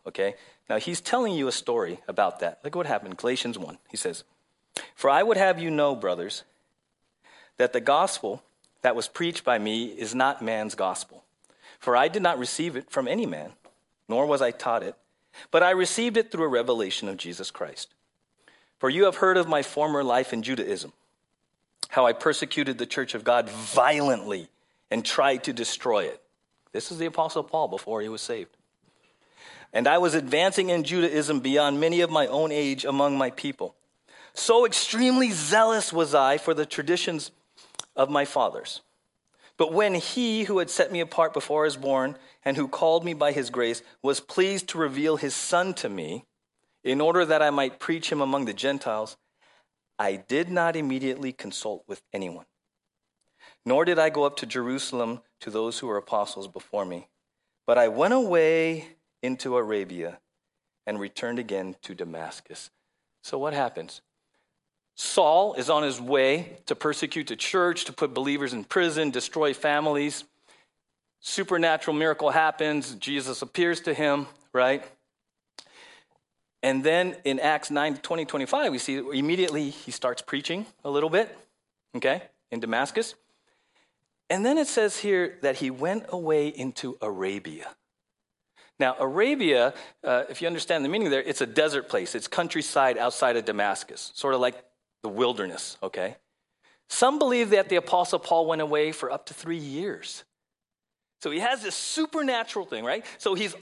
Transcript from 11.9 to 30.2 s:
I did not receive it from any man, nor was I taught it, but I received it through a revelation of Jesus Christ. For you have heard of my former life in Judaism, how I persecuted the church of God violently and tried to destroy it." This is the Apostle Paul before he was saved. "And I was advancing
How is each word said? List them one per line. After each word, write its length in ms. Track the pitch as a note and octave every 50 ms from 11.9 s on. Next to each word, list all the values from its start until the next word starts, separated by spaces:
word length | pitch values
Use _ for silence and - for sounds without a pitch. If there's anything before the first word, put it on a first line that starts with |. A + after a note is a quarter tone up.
| B2
I 120 | A#2+ C#3 D#3+
did 160 | E3 G#3 F#3
not 160 | F3 E3+ B2+
receive 360 | B2+ A#2+ - - D#3+ E3+ C#3+
it 140 | B2+ D3 -
from 180 | - - C3 B2
any 200 | D3+ G#3+ A#3 C3
man, 260 | E2 D2+ D2+ F2+ - _ _ - _ _ _ _ _ _ _ -
nor 180 | A2 A#2+ C#3+
was 160 | D3 D3 C3+
I 80 | - -
taught 320 | - - - C3 A#2 A2+
it, 140 | F#2 F#2 - - _ _ _ _ _ _ _ - - -
but 100 | - E3+
I 80 | F3 F3+
received 480 | F#3 F#3 F#3 E3 - - A#3 A#3+ G#3+ A3+
it 140 | A3 A3
through 140 | - D#3+ D#3+
a 20 | D3+
revelation 600 | B2+ A#2+ A#2+ B2 B2 A2+ G#2 F#2+ F#2 - - G2+
of 100 | F#2+ F2+
Jesus 340 | - E2+ F2 E2+ F#2+ -
Christ. 420 | - - - D2+ - - - - _ _ _ _ _ _ _ _ _ _ _ _ _ _ _ _ _ _
For 100 | - C3
you 160 | C#3 F3 G3+
have 120 | F#3+ F3 -
heard 200 | - F#3+ F#3 F#3
of 100 | F3 D#3+
my 140 | D#3+ D3
former 420 | C#3 - - D3 D3+ D#3 D3+ C#3+ C#3
life 300 | B2+ A#2+ B2+ C3 - -
in 80 | A2+
Judaism, 520 | A2 B2 C3 A#2+ G2 F2 G2+ F2+ - - - _ _ _ _ _ _ _ _ _ _ _ _ _ _ _ _ _ - -
how 180 | - C#3 B2+ A#2+
I 60 | A#2
persecuted 640 | - - D#3+ D3 - - C#3+ - D3+ D3 C3+ C3 A#2
the 80 | B2 -
church 260 | - - C3 - -
of 100 | A2+ G#2+
God 240 | B2 A#2+ A#2+ A#2 G#2+
violently 1040 | G#2 A2 A2+ A2 - C3+ B2 C3+ D3+ D3 C#3+ C#3 B2+ G#2+ F#2+ G#2 G2+ F#2+ E2 - _ _ _ _ _ _ _ _
and 160 | G#2+ A#2 A2+
tried 380 | - - - C3+ C#3 C3+ B2+ -
to 100 | - B2
destroy 520 | A#2 A#2 - - - - B2+ A2+ G#2 F#2
it." 140 | D2 - - _ _ _ _ _ _ _ _ _ _
This 200 | _ - - -
is 60 | F3+ D#3+
the 80 | E3
Apostle 380 | E3 D#3 - D#3+ D#3+ - D#3+ D3
Paul 240 | - - D#3+ D#3 A#2+
before 340 | F2+ G2 - - A2+ A2
he 80 | G#2+ A2
was 120 | A2 G#2+
saved. 360 | - - A#2+ A2 F2+ - _ _ _ _ _ _ _ _ _ _ _ _ _ _ _ _ _ _ - - - - - -
"And 160 | - A2+ B2 C#3
I 120 | D3+ F3
was 160 | F3+ E3+ D3
advancing 540 | D#3+